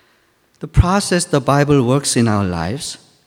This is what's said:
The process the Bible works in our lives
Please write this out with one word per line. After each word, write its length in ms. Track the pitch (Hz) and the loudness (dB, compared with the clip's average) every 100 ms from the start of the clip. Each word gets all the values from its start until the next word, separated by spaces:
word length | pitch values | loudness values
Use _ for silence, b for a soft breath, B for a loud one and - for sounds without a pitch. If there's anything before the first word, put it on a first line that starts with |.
| b b b b b _ | b b b b b _
The 80 | 160 | -6
process 580 | - 175 196 - 180 - | 0 2 0 0 -2 0
the 160 | 151 | -2
Bible 440 | 135 139 143 143 120 | 2 2 4 2 2
works 300 | 139 139 127 | 0 0 0
in 120 | 117 | 2
our 180 | 104 95 | 2 0
lives 520 | 87 82 135 - - _ _ | -2 -4 -6 -10 -14 _ _